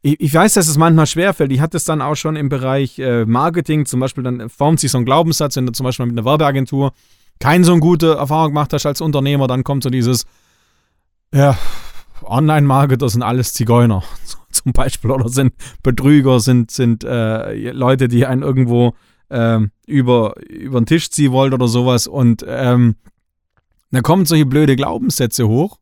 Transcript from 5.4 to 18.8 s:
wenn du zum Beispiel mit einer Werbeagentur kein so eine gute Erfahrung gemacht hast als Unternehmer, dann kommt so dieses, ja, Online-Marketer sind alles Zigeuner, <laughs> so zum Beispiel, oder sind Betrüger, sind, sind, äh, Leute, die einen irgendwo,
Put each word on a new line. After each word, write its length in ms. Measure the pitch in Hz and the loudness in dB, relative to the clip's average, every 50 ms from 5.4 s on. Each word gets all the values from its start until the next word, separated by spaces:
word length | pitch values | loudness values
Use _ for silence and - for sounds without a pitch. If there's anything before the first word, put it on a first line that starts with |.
| 156 143 - | -2 -4 -2
wenn 100 | 135 127 | -4 -4
du 60 | 123 | -4
zum 100 | 113 - | -4 -4
Beispiel 240 | 131 127 127 - 127 | -4 -6 -4 -4 -4
mit 100 | 120 120 | -4 -4
einer 80 | 117 107 | -4 0
Werbeagentur 680 | 123 147 151 151 143 139 135 135 - - 135 139 135 - _ _ _ _ _ _ _ _ _ | 0 0 2 2 0 0 -2 -4 -2 -2 -2 -2 -2 -4 _ _ _ _ _ _ _ _ _
kein 260 | - 131 156 175 180 | 0 2 4 6 6
so 80 | 170 | 6
eine 80 | 180 170 | 4 4
gute 340 | 147 170 180 156 165 160 156 | 4 2 2 2 2 2 2
Erfahrung 340 | 143 143 135 151 160 160 156 | 0 0 -2 0 0 0 0
gemacht 240 | 143 151 151 - | 0 -2 -2 -2
hast 140 | - 147 - | -4 -4 -2
als 140 | 147 143 - | -4 -4 -2
Unternehmer, 460 | 165 156 147 143 135 139 143 139 135 | -4 -2 -2 0 0 0 0 0 0
dann 180 | 127 127 127 127 | 0 0 -2 -2
kommt 180 | - 143 139 | -2 -4 -4
so 80 | 120 135 | -2 -2
dieses, 340 | 123 131 120 120 127 120 - - _ _ _ _ _ _ _ _ _ _ _ _ _ _ _ _ _ _ _ _ | -2 0 0 0 0 -2 -4 -8 _ _ _ _ _ _ _ _ _ _ _ _ _ _ _ _ _ _ _ _
ja, 260 | - 135 143 143 139 - - - - - - - - - - _ - - | 2 4 4 4 4 2 2 0 0 -2 -10 -12 -14 -14 -16 _ -18 -16
Online-Marketer 880 | - 98 101 127 151 151 156 151 147 143 127 135 143 139 131 120 143 123 | -10 -4 -2 0 2 2 2 2 2 2 2 2 2 2 0 0 0 -2
sind 140 | 101 117 | -2 -2
alles 300 | 123 107 120 127 120 - | -2 0 -2 -2 -2 -4
Zigeuner, 500 | - - 123 110 117 120 120 117 107 92 - - - | -4 -4 0 2 4 4 4 4 2 0 -4 -8 -12
<laughs> 100 | - - | -12 -12
so 140 | - - - - _ | -12 -12 -14 -16 _
zum 220 | - - - 127 | -8 -4 -4 0
Beispiel, 380 | 123 - - - - - - 156 | 2 2 2 2 -2 -4 -4 -2
oder 180 | 139 135 123 120 | -2 0 -2 -2
sind 240 | 120 131 139 127 - - - - - - | -2 0 0 0 -2 -4 -20 -18 -18 -4
Betrüger, 580 | - 131 127 - 131 139 151 147 131 135 131 123 | -2 -2 -2 2 4 4 4 6 4 4 2 2
sind, 300 | 107 131 127 123 117 110 | 2 2 2 2 2 -2
sind, 340 | - - 131 117 117 107 - | -4 -2 0 0 0 -2 -4
äh, 680 | 117 127 120 113 110 110 110 - 104 107 107 107 120 | -6 -4 -4 -2 -2 -4 -6 -6 -8 -10 -8 -10 -10
Leute, 360 | 123 135 127 123 135 131 131 120 | -6 -2 0 0 2 2 0 0
die 180 | 120 120 139 | 2 2 0
einen 160 | 131 131 127 | 2 0 -2
irgendwo, 520 | 143 143 131 131 131 120 120 120 | -2 -2 0 0 0 2 2 2